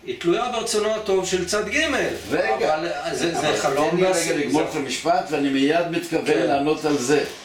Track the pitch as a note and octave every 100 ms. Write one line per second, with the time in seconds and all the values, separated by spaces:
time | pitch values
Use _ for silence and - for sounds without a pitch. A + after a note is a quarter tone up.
0 | - - E3+ G3+ B3 A#3 - G#3+ G#3 A3
1 | G3+ F#3+ - F3+ E3+ G#3 G#3+ C4 D#4+ B3
2 | C#3 A#2 - D3+ F#3+ - D3+ D#3 A#3+ -
3 | E3 - E3+ E3 D3+ D3 D3 C#3 D#3+ F3
4 | F#3 E3+ D#3+ D3+ B2+ D3 D#3+ D#3 C3+ -
5 | D#3+ F#3 - D3 C#3 C3+ C#3 E3 E3 E3+
6 | - D#3+ - D#3+ D#3+ C#3 D3 D3+ D3+ C#3
7 | B2 C#3+ - -